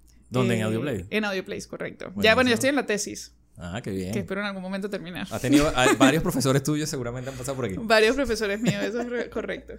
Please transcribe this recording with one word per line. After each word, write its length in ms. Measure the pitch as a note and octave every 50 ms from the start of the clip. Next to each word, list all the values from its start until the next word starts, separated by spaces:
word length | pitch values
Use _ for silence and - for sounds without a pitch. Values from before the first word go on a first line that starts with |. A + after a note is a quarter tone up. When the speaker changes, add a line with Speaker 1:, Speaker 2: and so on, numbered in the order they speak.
| _ - - - - -
Speaker 1:
¿Dónde? 260 | - B2+ B2+ A#2+ A#2
¿En 40 | A2+
Speaker 2:
Eh, 20 | A2
Speaker 1:
Audioplay? 420 | G#2+ A2 A2+ C3 D3+ A#2+ F#2+ F2+ G2
Speaker 2:
en 140 | - G#3+ G#3+
Audioplace, 420 | G3+ G3 F#3 F#3 G#3 G3+ - - -
correcto. 360 | - - - - - - - -
Ya, 40 |
Speaker 1:
Buenísimo. 240 | F#3 G3+ G3+ A3 A3
Speaker 2:
bueno, 140 | A#3+ B3+ B3+
yo 40 | A#3
estoy 140 | A3+ C4+ C4
en 40 | D4
la 100 | C4+ A#3+
tesis. 480 | - G#3 G3+ - - G#3 - - - _ _ _ _ - -
Speaker 1:
Ah, 220 | E2+ F2 F2+ A#2 B2+
qué 60 | A#2+
bien. 220 | G2 F#3+ - - A3
Speaker 2:
Que 60 | G#3
espero 200 | F#3 - G3 G3
en 60 | G#3 G3+
algún 140 | G3 F#3+
momento 260 | F3+ F#3 G3 G3 G3 G3+
terminar. 400 | G#3 F3+ E3 E3 - - G3+ -
Speaker 1:
Has 100 | A2+ G#2
tenido, 300 | - B2+ C#3 D3 D3 - -
ah, 120 | B2+ B2+ C#3 D#3 -
varios 240 | C3+ C3+ C#3+ D#3+
profesores 400 | C3 F3+ - - A2+ C3+ C3 D3+
tuyos 260 | D3 D3+ D3+ D3+ D#3 D3+
seguramente 440 | - C3+ A#2+ A#2+ A#2+ C3 B2 C3+
han 40 | C3
pasado 200 | B2 B2 C3+ C3+
por 100 | C3 A#2+
aquí. 80 | G#2 F3+ -
Speaker 2:
<laughs> 40 |
Varios 340 | A#3 G#3+ A3+ A3 G#3+ A3 A#3
profesores 460 | C4+ C#4 A#3 A3+ G#3 A3 G3 G3 G#3+
míos, 140 | A#3+ C#4 G#3 G3+ G3+
eso 180 | G3 G#3+ A#3+
es 80 | A#3+ A#3+
re-, 200 | A#3+ A#3+ - A3+
correcto. 420 | - A#3 G#3+ - F3+ - - - -